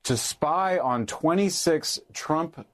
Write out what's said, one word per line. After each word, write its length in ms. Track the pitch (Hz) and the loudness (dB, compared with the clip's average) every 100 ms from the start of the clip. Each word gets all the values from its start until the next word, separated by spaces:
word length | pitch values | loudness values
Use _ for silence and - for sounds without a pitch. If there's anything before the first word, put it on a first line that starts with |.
to 140 | - 120 | 0 -2
spy 600 | - - 151 170 190 180 | -2 -2 0 2 2 0
on 260 | 131 123 107 | 0 0 -2
twenty-six 920 | - 156 180 196 180 - 156 - - - | 0 2 4 2 2 2 2 0 -8 -10
Trump 540 | - - 156 165 - 101 | -12 -2 -2 -2 -10 -20